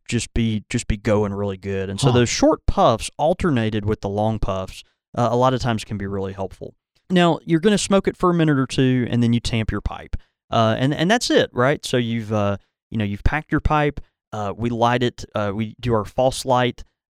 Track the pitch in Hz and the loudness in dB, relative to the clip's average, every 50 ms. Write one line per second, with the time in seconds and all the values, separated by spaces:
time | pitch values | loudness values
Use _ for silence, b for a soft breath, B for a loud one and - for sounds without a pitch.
0 | _ - 120 117 - - _ 123 117 113 110 104 - _ - 120 - - 113 101 | _ -4 -4 -4 -4 -2 _ -2 0 0 -2 -4 -4 _ -4 -4 -2 -2 -4 -2
1 | 101 117 104 104 104 98 101 101 101 101 95 92 92 98 98 95 95 95 98 98 | 0 2 2 2 2 0 -2 -4 -4 -4 -6 -6 -6 -6 -4 -4 -4 -6 -4 0
2 | - 131 120 123 120 - - - 269 311 - - _ - - 202 185 143 113 104 | 2 4 4 4 2 2 2 2 2 2 2 2 _ -2 2 4 4 4 4 2
3 | - - - - 143 160 185 - - 175 139 117 113 110 107 107 101 107 107 - | -2 -8 -6 -2 0 0 0 0 0 0 2 2 0 0 -2 -2 -2 -2 -4 -2
4 | - 101 101 104 107 110 110 104 - - 95 95 95 - - - - _ _ _ | -4 -4 -2 -2 0 0 0 -2 -2 -2 -2 -6 -8 -10 -14 -18 -20 _ _ _
5 | _ _ - 117 120 113 123 120 127 131 131 120 131 123 113 104 - - 107 98 | _ _ -4 -2 0 0 2 2 2 2 2 0 -2 -2 -4 -4 -6 -8 -8 -8
6 | 101 98 98 98 95 98 92 - 95 90 - - - - - _ _ _ _ _ | -6 -6 -6 -6 -6 -6 -8 -8 -10 -10 -10 -14 -16 -18 -18 _ _ _ _ _
7 | _ - 185 175 175 170 151 - - - 165 160 160 214 208 190 - - 196 196 | _ 0 2 4 4 4 2 0 0 0 0 2 4 2 2 2 2 2 2 2
8 | - 160 - - 185 180 175 170 160 156 147 135 131 - - 139 131 127 127 127 | 2 0 -2 0 0 2 2 4 2 2 2 2 0 0 0 2 2 2 2 0
9 | 120 - - 120 120 117 120 120 - - - 113 107 - 104 101 - - 85 - | 0 0 0 0 2 2 2 0 0 -2 -4 -2 -2 -2 -4 -6 -6 -8 -10 -12
10 | 78 - - - - _ _ _ _ _ - 117 113 110 110 113 127 143 143 - | -10 -10 -10 -10 -10 _ _ _ _ _ 0 2 2 2 2 2 0 0 0 0
11 | 156 185 226 247 - - 311 220 - - - 123 123 135 151 - - - - 123 | 0 0 0 0 0 2 2 2 2 2 0 0 2 2 0 -2 -4 -2 -2 -2
12 | 120 113 113 117 107 104 110 107 101 101 101 98 - _ _ _ _ _ - 113 | 0 -2 -4 -4 -4 -2 -2 0 0 0 -2 -4 -8 _ _ _ _ _ -4 -2
13 | 104 101 101 - - - 147 151 - - 160 147 - - 156 151 147 147 143 - | -2 -2 -4 -4 -2 -2 -2 -2 -2 -2 -2 -2 0 0 2 2 2 0 -2 -6
14 | - _ _ _ _ _ - 107 104 98 90 - 117 120 120 113 117 117 123 123 | -12 _ _ _ _ _ -8 -6 -6 -6 -6 -4 -4 -4 0 2 2 2 4 2
15 | 123 120 - - - - - 110 104 101 98 110 113 107 - - - 123 113 107 | 0 -2 -2 -6 -14 -8 -6 -4 -4 -2 -4 -4 -6 -6 -8 -6 -2 0 0 0
16 | 98 - - - 127 131 127 - - 131 123 123 123 123 - - - - _ _ | -2 -2 -2 0 0 0 0 -2 -2 0 2 2 2 0 -2 -6 -14 -20 _ _
17 | _ | _